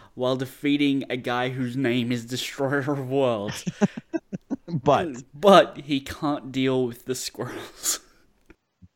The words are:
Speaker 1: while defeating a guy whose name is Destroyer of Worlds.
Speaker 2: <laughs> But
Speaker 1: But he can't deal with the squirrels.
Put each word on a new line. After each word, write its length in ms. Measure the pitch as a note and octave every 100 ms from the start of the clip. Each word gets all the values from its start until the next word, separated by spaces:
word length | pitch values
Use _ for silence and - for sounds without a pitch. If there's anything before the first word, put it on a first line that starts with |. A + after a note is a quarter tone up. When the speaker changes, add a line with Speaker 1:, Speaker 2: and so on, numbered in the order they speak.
| - -
Speaker 1:
while 200 | B2+ C3
defeating 680 | C3 - C#3+ C#3+ C#3+ C#3 -
a 60 | B2+
guy 340 | A#2+ B2 B2+
whose 280 | C3 B2 B2+
name 340 | B2+ B2 A#2+
is 140 | B2 A#2
Destroyer 540 | B2 - - C3+ C#3+ C3
of 160 | C#3+ C3
Worlds. 540 | C#3 C3 A2+ G#2 - - - G#3 - - E4 -
Speaker 2:
<laughs> 400 | F#3 - - -
But 560 | E3 D3 C3 F3 B2 -
Speaker 1:
But 440 | C#3+ G3+ F#3 C#3+ - C#3+
he 160 | C#3
can't 500 | C#3 - D3+ D3 C3+
deal 340 | C3 C3 C3 B2
with 200 | A#2 -
the 100 | B2+
squirrels. 840 | - - A#2+ - - - - - - _ _ _ _ - _ _ -